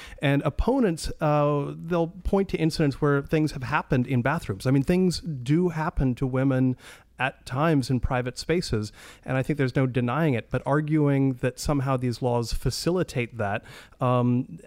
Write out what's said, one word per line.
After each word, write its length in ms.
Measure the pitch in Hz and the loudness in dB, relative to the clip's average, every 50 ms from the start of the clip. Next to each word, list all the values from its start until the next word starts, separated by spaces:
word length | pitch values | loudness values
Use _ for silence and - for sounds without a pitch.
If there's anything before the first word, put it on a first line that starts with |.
| - - - - | -18 -18 -8 -2
And 200 | - 139 139 143 | 0 2 2 2
opponents, 720 | - 147 - - - 220 262 277 233 190 165 - - - - - | 2 0 0 0 2 2 2 4 2 2 0 -2 -4 -8 -4 -2
uh, 520 | 156 151 147 147 147 147 147 143 143 147 151 | 0 2 2 4 2 2 0 0 -2 -4 -8
they'll 320 | 160 165 165 180 170 165 | -10 -6 -2 0 0 0
point 420 | 165 - 185 - - 202 196 196 - | -2 -4 -6 -2 0 0 0 0 0
to 80 | - | -2
incidents 420 | 165 160 160 - - 160 139 135 - | 0 0 0 2 2 0 0 0 0
where 200 | 151 143 143 143 | 0 2 2 0
things 300 | 147 - 165 156 156 139 | 0 0 0 0 0 0
have 120 | - 139 123 | -2 -6 -4
happened 440 | 117 147 165 - - 147 123 123 | -2 -2 -2 0 0 0 0 2
in 140 | - 131 120 | 2 0 0
bathrooms. 440 | 117 135 156 165 - - 98 95 - | 0 0 -2 -2 -4 -6 -6 -4 0
I 60 | 127 | 0
mean, 120 | 139 139 135 | 2 2 2
things 360 | - 180 180 185 180 - - | 2 2 2 2 2 0 -2
do 500 | - 175 151 127 120 139 151 170 185 180 | -6 -8 -8 -6 -2 0 2 2 2 0
happen 460 | 160 160 156 175 - - 139 131 120 | -2 -4 -4 -4 -2 0 0 0 0
to 100 | - 139 | 0 -2
women 500 | 127 127 131 135 139 131 131 131 127 127 - - - - - - _ _ - | -2 0 0 2 2 2 4 2 2 0 -2 -8 -18 -20 -20 -20 _ _ -4
at 260 | 123 135 - - - | -4 -4 -4 -8 -12
times 460 | - 127 135 156 170 160 139 120 - | -8 -2 0 2 2 2 2 2 0
in 80 | 131 117 | 0 0
private 400 | - - 135 127 123 127 - - | 0 0 -2 -2 -2 -4 -8 -6
spaces, 520 | - - 160 185 - - 123 107 107 107 - - - - - - - | -4 -2 -2 -2 -2 -2 -2 -2 -2 -6 -10 -16 -20 -20 -20 -14 -8
and 120 | - 131 | -4 -2
I 60 | 131 127 | -2 -2
think 140 | - 151 | -2 0
there's 180 | 143 135 127 - | 0 0 0 2
no 100 | 147 131 | 2 0
denying 480 | 131 117 123 120 120 123 151 165 151 123 | 2 2 0 0 0 0 2 2 2 2
it, 160 | 110 - - | 0 -2 -4
but 140 | - 127 - | -6 -4 0
arguing 680 | 131 139 151 156 147 156 151 147 143 139 135 135 135 127 | 0 0 0 0 0 2 2 4 4 4 4 2 2 0
that 260 | 123 - 127 127 - | 0 -2 -4 -4 -2
somehow 380 | - - 147 143 131 135 135 | -2 0 0 0 0 0 0
these 240 | 127 127 123 113 - | 0 0 -2 -2 -2
laws 300 | 131 123 120 120 117 110 | 0 0 0 0 0 -2
facilitate 840 | - - - 131 - - - 165 180 185 160 - - 131 120 - 123 | -2 -2 -2 -2 -4 -2 -2 -2 0 0 -2 -2 -4 -4 -6 -4 -4
that, 260 | 113 104 101 101 117 - - - - - - - - | -4 -4 -4 -4 -6 -8 -12 -20 -20 -20 -20 -6 -2
um, 600 | 131 123 123 123 123 123 120 123 135 - - - - | 0 2 2 4 4 2 2 2 0 -4 -10 -18 -14